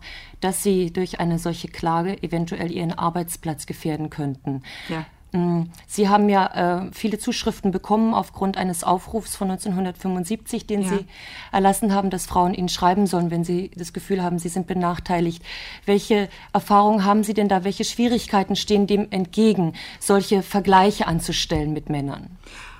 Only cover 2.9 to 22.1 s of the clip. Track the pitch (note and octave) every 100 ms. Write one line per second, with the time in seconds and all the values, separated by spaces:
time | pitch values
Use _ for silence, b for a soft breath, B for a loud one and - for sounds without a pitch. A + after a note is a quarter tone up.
2.9 | E3 E3+ E3+ E3+ - E3 D3+ - D#3+ E3
3.9 | D3+ D3+ - C#3+ C3 - C3+ B B B
4.9 | E3 D#3 - - F3+ F3 E3+ E3 B -
5.9 | - G3+ G#3 G#3 G3 F#3+ - F3 F3 F#3
6.9 | - A3 G#3 - A#3 A3+ G#3 G3+ F3+ -
7.9 | G#3+ A3+ A3 F#3 - G3 F#3+ F#3+ E3+ -
8.9 | F3+ - A3+ F#3+ - G3 F#3 - F#3 F#3+
9.9 | F3 F#3+ F3+ F3 A3 - A3+ - G#3 F#3+
10.9 | G3 G3 B B B B G3 G3 G3 A3
11.9 | G3 G3 F#3 - F#3 F3+ F#3+ F3+ - F3+
12.9 | F#3 G3+ F3 E3+ E3 E3+ F3 F#3+ - E3+
13.9 | - - G3 F3+ F3 E3+ E3+ F3 F3+ F3
14.9 | F3 - F3 E3+ E3+ B B B B -
15.9 | G3+ - G#3 G3 B B G3+ - G3+ G#3
16.9 | G#3+ G3 G#3 G3+ G#3+ G3+ F#3+ F#3 F#3+ G#3
17.9 | - A#3+ A#3+ - G#3 F#3+ G3+ - G#3 G3
18.9 | G3+ G#3 F#3+ F3+ - A3 F#3 E3 E3 B
19.9 | B - G3+ G3 G3 F3 G3+ F#3 F#3+ G3
20.9 | G3+ - E3 - E3 - E3 D3+ D3+ D3+
21.9 | D3 C#3